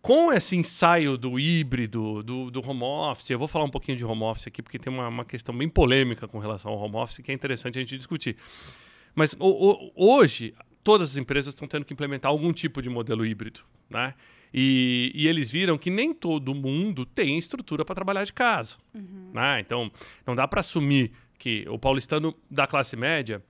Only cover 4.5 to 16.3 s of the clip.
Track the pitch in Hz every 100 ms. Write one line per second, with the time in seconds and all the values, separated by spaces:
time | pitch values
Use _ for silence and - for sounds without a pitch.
4.5 | - - 127 131 131 123 120 120 123 -
5.5 | 120 151 175 139 131 131 113 107 110 107
6.5 | 104 104 104 104 107 123 - 127 135 143
7.5 | 123 127 123 123 131 131 165 - 110 -
8.5 | - - - - - _ - 156 - 190
9.5 | - 196 202 127 - 190 269 180 - 113
10.5 | - - _ - 214 160 139 127 139 139
11.5 | 139 147 151 143 123 139 139 135 151 165
12.5 | 165 160 139 123 120 113 113 113 107 110
13.5 | - _ _ _ 110 127 135 - _ _
14.5 | 127 131 131 127 123 123 139 151 165 123
15.5 | 143 185 151 - 190 294 311 175